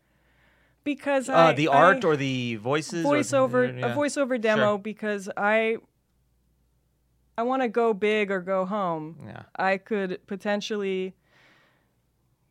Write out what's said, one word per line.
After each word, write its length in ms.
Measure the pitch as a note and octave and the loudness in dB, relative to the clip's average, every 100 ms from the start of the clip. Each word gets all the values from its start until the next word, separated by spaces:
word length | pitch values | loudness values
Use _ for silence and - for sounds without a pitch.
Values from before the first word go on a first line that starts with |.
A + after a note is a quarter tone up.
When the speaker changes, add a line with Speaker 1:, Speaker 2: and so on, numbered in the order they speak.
| _ _ _ _ _ _ _ _ | _ _ _ _ _ _ _ _
Speaker 1:
Because 460 | - C4+ C#4 C#4 B3 | -6 -6 -2 -2 2
Speaker 2:
Uh, 20 | |
Speaker 1:
I, 180 | G#3 E3 | 6 6
Speaker 2:
the 140 | D3 D3+ | 6 4
Speaker 1:
I 80 | C#3 | 6
Speaker 2:
art 260 | E3+ F#3+ | 6 6
or 120 | F#3 D3+ | 2 0
the 400 | C3+ B2+ B2 A2+ | 0 -2 -4 -4
voices 500 | A2+ D3 D#3 E3+ G#3+ | -2 -2 -4 -4 0
or 80 | |
Speaker 1:
voiceover, 640 | D4 - C4+ C4 B3 B3 B3+ | 0 2 2 2 2 0 -2
Speaker 2:
yeah. 60 | A#3+ | -4
Speaker 1:
a 40 | B3 | -2
voiceover 420 | D4 - C4+ B3+ | -2 -2 -2 0
demo 340 | A3 G#3+ G#3 | 0 2 2
Speaker 2:
Sure. 60 | G#3 | 0
Speaker 1:
because 520 | G#3 G#3 G#3+ G#3 G3 - | -6 -8 -6 -6 -8 -4
I, 400 | G3+ A3 A3+ A3+ - _ _ _ _ _ _ _ _ _ _ _ _ _ _ - | 0 2 0 -4 -8 _ _ _ _ _ _ _ _ _ _ _ _ _ _ -6
I 40 | |
wanna 260 | A#3+ C4 B3 | -2 0 0
go 260 | A3 A#3 | 2 2
big 360 | G#3 G#3+ G#3+ G3+ | 2 0 0 0
or 100 | G3 | -2
go 240 | F3 F#3+ F#3 | -2 -2 -2
home. 520 | G#3 F#3 E3 D#3 E3 A2+ | -2 -2 -4 -8 -14 -16
Speaker 2:
Yeah. 160 | - - - | -16 -14 -4
Speaker 1:
I 220 | F#3+ G3 | -2 -2
could 420 | - G#3+ F#3+ F#3 - | -2 -4 -4 -8 -10
potentially 880 | G3 G#3 G#3 - G#3+ G3 F#3+ F#3+ - _ _ _ _ _ _ _ _ _ _ _ _ _ | -8 -4 -4 -4 -4 -4 -4 -6 -10 _ _ _ _ _ _ _ _ _ _ _ _ _